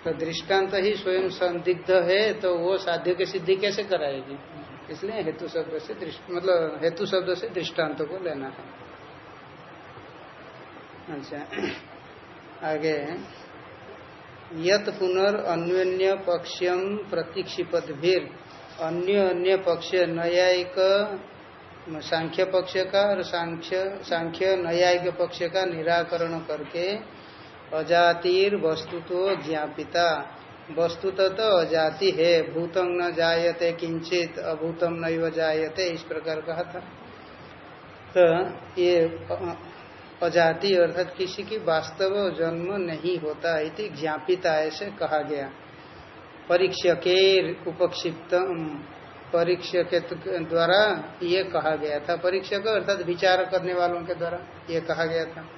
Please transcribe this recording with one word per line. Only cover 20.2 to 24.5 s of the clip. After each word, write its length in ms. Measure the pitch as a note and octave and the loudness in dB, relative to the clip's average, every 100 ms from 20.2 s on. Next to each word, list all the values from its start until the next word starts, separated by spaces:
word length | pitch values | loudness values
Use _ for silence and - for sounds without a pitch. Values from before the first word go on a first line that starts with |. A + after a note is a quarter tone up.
| E3+ F3 F#3 F3+ F3 F#3+ F#3+ G3+ G#3 F#3+ - - - - - - - | 2 4 6 4 0 2 4 4 2 -6 -12 -20 -20 -20 -20 -18 -12
सांख्य 560 | D#3 - E3 E3 F#3+ | -10 -2 -2 0 0
पक्ष 320 | F#3 F#3 F3+ F#3+ | 2 2 2 -2
का 340 | F#3 G3 G3+ | 2 4 4
और 120 | G3 | 2
सांख्य, 760 | E3+ F3 E3+ E3 - F#3 F#3+ G3 | -2 -4 -4 -6 -4 -2 -2 -6
सांख्य 540 | - E3+ E3 E3 F#3 | -4 -2 -2 0 2